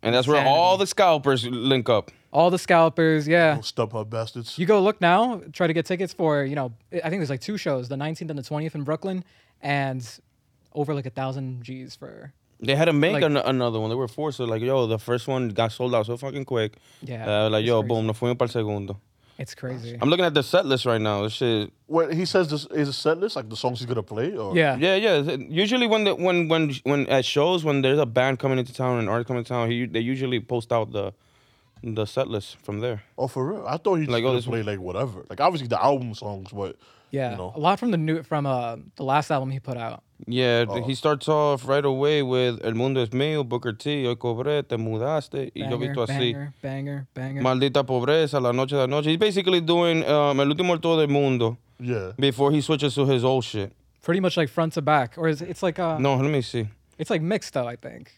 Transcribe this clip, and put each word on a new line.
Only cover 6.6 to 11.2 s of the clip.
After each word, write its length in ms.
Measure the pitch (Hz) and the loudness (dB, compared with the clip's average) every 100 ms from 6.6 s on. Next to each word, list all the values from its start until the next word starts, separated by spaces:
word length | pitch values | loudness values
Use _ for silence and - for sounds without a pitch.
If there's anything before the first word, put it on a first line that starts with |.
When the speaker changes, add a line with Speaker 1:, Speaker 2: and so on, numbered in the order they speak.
| 127 113 _ | -6 -8 _
Speaker 2:
I 180 | 175 165 | -6 -4
think 100 | 190 | -4
there's, 80 | 147 | -4
like, 120 | 135 | -4
two 160 | - 208 | -6 -6
shows, 300 | - 135 127 | -2 -2 -4
the 60 | 135 | -6
nineteenth 320 | 151 160 165 | -6 -6 -8
and 80 | 143 | -8
the 40 | |
twentieth 300 | 127 147 160 | -6 -6 -6
in 100 | 151 | -6
Brooklyn, 400 | 143 156 190 185 - _ _ _ | -4 -4 -4 -8 -10 _ _ _
and 480 | 143 143 135 131 120 - _ _ _ _ _ | -2 -2 -2 -4 -10 -16 _ _ _ _ _
over, 200 | 151 147 | -6 -2
like, 100 | 147 131 | -2 -4
a 40 | |
thousand 520 | 135 | -6